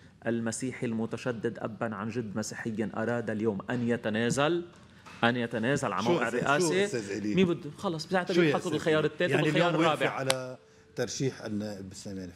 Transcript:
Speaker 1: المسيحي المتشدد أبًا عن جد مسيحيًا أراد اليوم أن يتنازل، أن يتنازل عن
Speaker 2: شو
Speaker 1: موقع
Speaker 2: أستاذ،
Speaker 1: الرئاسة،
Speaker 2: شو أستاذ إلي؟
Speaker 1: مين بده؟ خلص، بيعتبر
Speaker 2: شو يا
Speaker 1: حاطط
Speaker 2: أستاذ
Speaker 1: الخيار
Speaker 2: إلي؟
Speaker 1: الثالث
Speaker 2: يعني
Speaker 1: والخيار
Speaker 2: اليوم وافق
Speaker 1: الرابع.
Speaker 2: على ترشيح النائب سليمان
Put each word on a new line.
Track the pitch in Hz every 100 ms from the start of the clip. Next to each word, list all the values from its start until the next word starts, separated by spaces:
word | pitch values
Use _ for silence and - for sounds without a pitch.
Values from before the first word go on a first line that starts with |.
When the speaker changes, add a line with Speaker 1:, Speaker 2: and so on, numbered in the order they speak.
| - - 117
Speaker 1:
المسيحي | 117 117 113 131 - 123
المتشدد | 113 113 117 131 117 120 -
أبًا | 120 104 117
عن | 104 110
جد | 113 110 104
مسيحيًا | 104 120 120 110 104 104
أراد | 110 120 113
اليوم | 110 110 98 -
أن | 123 117
يتنازل، | 117 113 107 120 117 147 170 170 - - - - -
أن | 120 123
يتنازل | 117 120 113 143 123
عن | 92
Speaker 2:
شو | 110
Speaker 1:
موقع | 175 117
Speaker 2:
أستاذ، | 117
Speaker 1:
الرئاسة، | 120 147 175
Speaker 2:
شو | 151 202 120
أستاذ | 98 104
إلي؟ | 104
Speaker 1:
مين | 160 185
بده؟ | 165 147 151
خلص، | 202 165 -
بيعتبر | 185 180
Speaker 2:
شو | 175
يا | 165
Speaker 1:
حاطط | 143
Speaker 2:
أستاذ | 180
Speaker 1:
الخيار | 151 175 156
Speaker 2:
إلي؟ | 151
Speaker 1:
الثالث | - 175
Speaker 2:
يعني | 139
Speaker 1:
والخيار | 151 151 170
Speaker 2:
اليوم | 156
وافق | 165 147
Speaker 1:
الرابع. | 127 107
Speaker 2:
على | 131 131 127 127 - - - -
ترشيح | 120 - 131 -
النائب | 113 104 104 101 98
سليمان | 92 110 95 90